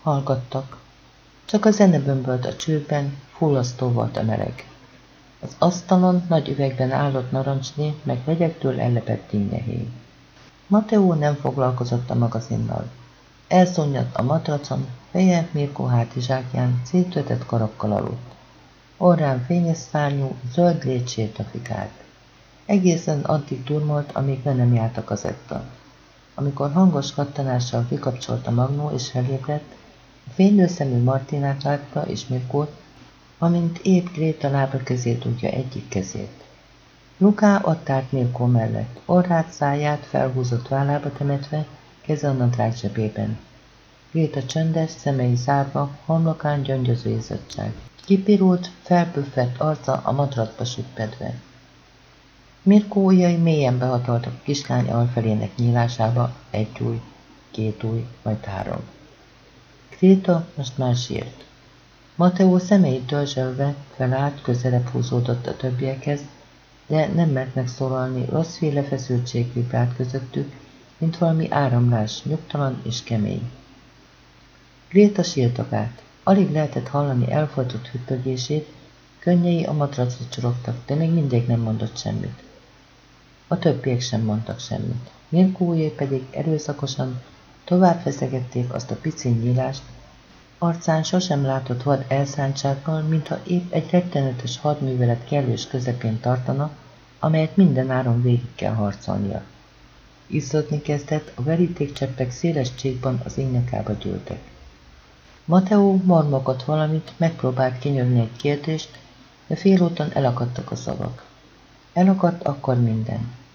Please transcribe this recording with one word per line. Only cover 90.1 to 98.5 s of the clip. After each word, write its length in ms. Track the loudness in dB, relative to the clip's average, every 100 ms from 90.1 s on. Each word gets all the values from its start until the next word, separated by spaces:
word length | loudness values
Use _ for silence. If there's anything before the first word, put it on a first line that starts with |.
| -20 -20 -20 -20 -2
arcán 460 | -2 0 0 0
sosem 400 | 2 0 2 0
látott 400 | 2 0 -2 -4
vad 220 | 0 0 2
elszántsággal, 920 | 0 0 -2 -2 -2 -2 -2 -2 -2
mintha 380 | 0 0 -2 -8
épp 280 | -2 -2 0
egy 180 | -4 2
rettenetes 680 | 2 2 0 0 -2 -8 -4
hadművelet 680 | -2 -2 -2 2 2 0 0
kellős 420 | -2 0 -2 -4
közepén 520 | -4 -4 -2 -2 -2
tartana, 520 | -2 -2 -2 -4 -4 -8 -20 -20 -20 -4
amelyet 360 | 0 2 2 4
minden 360 | 4 4 0
áron 300 | 0 2 2
végig 340 | 4 2 0